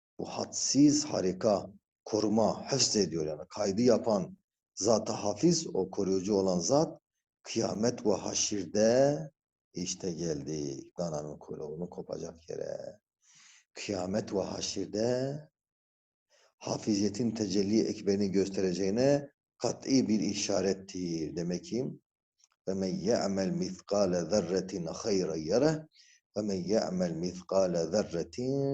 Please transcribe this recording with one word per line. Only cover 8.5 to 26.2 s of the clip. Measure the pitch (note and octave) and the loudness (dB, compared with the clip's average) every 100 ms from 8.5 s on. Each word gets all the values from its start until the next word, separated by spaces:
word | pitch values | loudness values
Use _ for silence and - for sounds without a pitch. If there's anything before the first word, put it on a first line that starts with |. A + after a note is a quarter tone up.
| G#2 E2+ G#2 A2 B2+ C#3 D3+ D#3 _ _ _ _ | -2 -2 2 4 6 4 2 -6 _ _ _ _
işte | F2 F2+ - F#2+ | -8 -6 -4 -6
geldi. | D#2+ E2+ D2 C#2 D#2 C#2+ C2+ - - | -4 -4 -4 -6 -6 -6 -8 -12 -8
Dananın | E2+ D2+ D2+ C#2+ | -6 -6 -8 -12
kuyruğunu | - - D2+ D#2 F2+ | -12 -10 -10 -8 -10
kopacak | - - - E2+ E2 G1+ | -10 -10 -10 -10 -12 -12
yere. | G1+ G1+ G1+ - - _ _ _ - - - _ | -10 -8 -10 -12 -16 _ _ _ -20 -20 -20 _
Kıyamet | - - F#2+ F#2 G#2+ - | -12 -6 -4 -2 -2 -2
ve | G2 | -2
haşirde | E2 F#2 - G2+ E2+ G2+ A#2 B2 C3+ D3 D3+ _ _ _ _ _ _ _ _ _ _ _ | -2 -4 -6 -6 -4 -2 0 0 -2 -6 -12 _ _ _ _ _ _ _ _ _ _ _
hafiziyetin | - A2 - G2+ G#2 G2+ A#2 | -6 -4 0 0 0 0 -2
tecelli | A2+ G#2 G2 G2 A2 - | -2 0 0 2 2 2
ekberini | - F#2+ G2 G2+ | 0 0 0 2
göstereceğine | F#2+ F#2+ G2+ F#2+ F2+ G2 A2+ C3+ C#3+ C#3 _ _ - | 2 0 0 0 0 0 2 4 2 0 _ _ -6
kat'i | A#2 - - C3 G2+ | -4 -4 2 2 4
bir | G#2+ | 2
işarettir. | F2 - - F#2+ G2 F#2 - F#2 F2 E2 D2 D#2 | 0 -2 0 2 2 0 -6 -6 -4 -4 -4 -4
Demek | F2 F2 - | -4 -4 -4
ki | A2+ C#3+ - _ _ _ _ _ _ - | -4 -4 -8 _ _ _ _ _ _ -6
وَمَنْ | F#2+ F#2+ F2 F#2 | -2 -2 -2 0
يَعْمَلْ | A2+ G2+ F#2+ F#2 E2+ | 0 0 0 0 -2
مِثْقَالَ | F#2 F#2 - G2+ F#2+ F2 E2 | -4 -6 -2 2 2 2 2
ذَرَّةٍ | G#2 E2+ F#2 F#2 G2 E2 - | 0 2 -2 -2 -6 -6 -6
خَيْرًا | A2 G2 D#2+ D#2+ D#2 | 0 0 0 -2 0
يَرَهُ | A2+ D3+ D#3 - _ - _ | 2 2 0 -6 _ -20 _